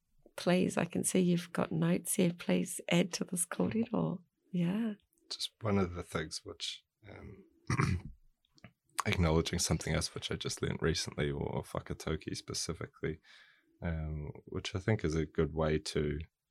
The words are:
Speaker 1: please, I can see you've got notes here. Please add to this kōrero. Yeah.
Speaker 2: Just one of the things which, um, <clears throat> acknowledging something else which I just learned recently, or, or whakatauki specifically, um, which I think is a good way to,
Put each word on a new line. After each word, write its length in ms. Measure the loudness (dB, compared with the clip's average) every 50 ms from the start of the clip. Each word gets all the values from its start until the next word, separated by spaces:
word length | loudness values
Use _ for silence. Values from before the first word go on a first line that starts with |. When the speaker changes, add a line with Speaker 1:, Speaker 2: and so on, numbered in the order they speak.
| _ _ _ _ _ -16 -14
Speaker 1:
please, 420 | -2 2 4 4 6 4 4 2 2
I 80 | 0
can 180 | 0 0 -2 0
see 160 | 2 4 4
you've 320 | 6 6 4 4 2 -2 -2
got 180 | -2 0 0
notes 440 | 2 2 4 4 4 2 0 0 2
here. 160 | 2 4 2 2 0
Please 440 | 0 0 2 2 2 -2 -4 -8 -2 2
add 220 | 4 4 4 4 0
to 100 | -4 -4
this 220 | -4 -2 -2 -2
kōrero. 760 | -2 0 0 0 0 2 0 0 0 0 0 2 0 0 -4 -8 _ _ _ _ _
Yeah. 420 | -2 0 2 2 2 0 -2 -2 -4 -6 _ _ _ _ _ -12
Speaker 2:
Just 220 | -8 -8 -8 -8 -8 -4
one 160 | 0 2 4 4
of 160 | 2 2 0
the 100 | -4 -6
things 380 | -4 -4 -4 -4 -4 -6 -10 -10
which, 380 | -10 -10 -8 -8 -8 -8 -10 -14 _ _ _ -20 -18
um, 280 | -16 -16 -16 -16 -16 -18 -20 _ _ _ _ -2
<clears throat> 400 | 0 0 2 0 0 -2 -4 -8 -14 -16 _ -20 _ _ _ _ _ -20 -20 -20 _ _ _ _ _ -4 -2
acknowledging 540 | 0 2 4 4 4 4 4 4 2 0 -2
something 340 | 0 0 0 0 0 -2 -2
else 200 | -2 -2 -2 -6
which 180 | -8 -6 -6
I 40 | -6
just 260 | -6 -4 -6 -4 -4
learned 180 | -2 -4 -2 0
recently, 480 | 0 0 0 0 -2 -4 -4 -2 -2 -2
or, 120 | -2 -2 -2
or 200 | -2 -2 -4 -6
whakatauki 720 | -6 -6 -6 -6 -6 -8 -6 -4 -4 -4 -4 -4 -6 -8
specifically, 840 | -8 -6 -6 -6 -4 -4 -4 -6 -6 -8 -10 -8 -6 -6 -6 -6 -6 _ -18 -20 -20 -20 -20 _ _ _ _ _ _ -4
um, 480 | -2 -2 -2 -2 -4 -4 -6 -6 -8 -10 -12 -12
which 300 | -8 -8 -6 -6 -4 -4
I 40 | -2
think 240 | 2 2 2 2 2
is 120 | 2 2
a 100 | 2 0
good 280 | 0 0 0 0 2 2
way 240 | 2 2 2 2 2
to, 420 | 0 -2 0 0 0 0 0 -4 -6 -10 _ _ _ _